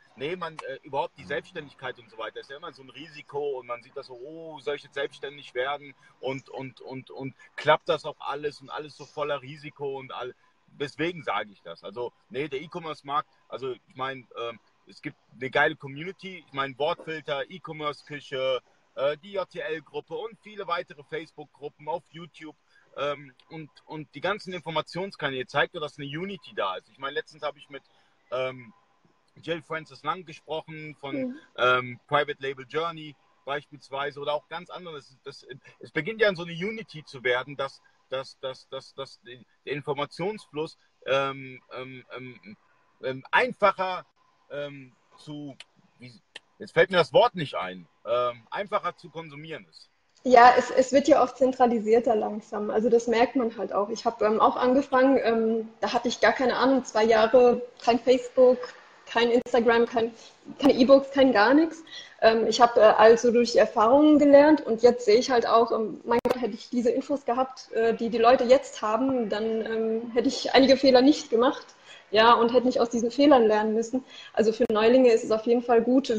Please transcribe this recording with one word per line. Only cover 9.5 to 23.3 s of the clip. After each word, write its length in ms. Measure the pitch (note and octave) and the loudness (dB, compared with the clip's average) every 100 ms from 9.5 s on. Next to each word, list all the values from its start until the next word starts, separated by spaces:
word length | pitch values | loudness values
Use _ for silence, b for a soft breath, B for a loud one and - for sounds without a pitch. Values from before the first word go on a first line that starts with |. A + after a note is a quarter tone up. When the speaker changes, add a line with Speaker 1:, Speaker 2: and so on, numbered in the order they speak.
| D3+ D3 - C#3+ C3+ | -18 -20 -14 -12 -12
Speaker 1:
und 120 | C3 | -14
all-, 220 | F#2 B2 - _ _ _ | -14 -14 -16 _ _ _
deswegen 560 | - C#3 - E3 F3 | -10 -10 -6 -8 -8
sage 300 | - G2+ G#2+ | -8 -8 -8
ich 100 | G2 | -14
das. 220 | E2+ E2+ | -20 -18
Also, 280 | F2+ G#2+ A#2+ _ _ | -16 -12 -12 _ _
nee, 200 | A#2+ D3+ | -10 -8
der 120 | C3+ | -10
E-Commerce-Markt, 680 | D#3 F3+ D#3+ D3+ C#3+ C#3+ - _ _ | -12 -14 -12 -14 -8 -8 -8 _ _
also 220 | - C3 | -12 -10
ich 240 | A#2+ _ | -12 _
mein, 320 | C3+ C3 C3 - G#2+ | -12 -10 -12 -16 -12
ähm, 220 | A#2 A2+ _ _ _ | -12 -14 _ _ _
es 120 | - | -18
gibt 160 | E3 - _ C3+ | -16 -18 _ -14
eine 100 | C3 | -4
geile 260 | C#3+ D3+ D3+ | 0 0 -2
Community, 640 | C#3 C#3 F3 F#3+ F#3+ F3+ | -16 -16 -16 -16 -16 -18
ich 80 | C#3 | -14
mein, 240 | C3+ C3+ B2 | -8 -8 -4
Wortfilter, 720 | D3+ E3+ D#3+ D#3+ D3+ C#3 B2+ | -6 -6 -10 -14 -10 -10 -10
E-Commerce-Küche, 1120 | F3+ - D3+ D3+ C#3+ - D3 - C3+ C3 B2 - _ _ - | -14 -16 -12 -10 -10 -14 -18 -12 -8 -4 -6 -8 _ _ -6
äh, 200 | C3+ D3+ | -4 -4
die 140 | G3+ | -10
J 140 | G3 F3 | -10 -10
T 120 | F3 | -10
L-Gruppe 540 | D3 D#3+ D3+ D3 - D#3+ | -10 -12 -12 -16 -14 -12
und 220 | A3+ A3 | -14 -16
viele 260 | G#3 G#3 F#3 | -20 -14 -8
weitere 380 | - F3 D3 | -8 -8 -16
Facebook-Gruppen 840 | C#3 D#3 D#3+ - D3+ _ C#3+ _ D3+ | -14 -14 -14 -20 -20 _ -18 _ -10
auf 140 | E3+ _ | -10 _
YouTube, 460 | D#3+ E3+ - D#3 - _ _ _ | -20 -20 -20 -20 -20 _ _ _
ähm, 400 | - C#3+ C#3+ C#3+ | -10 -8 -8 -14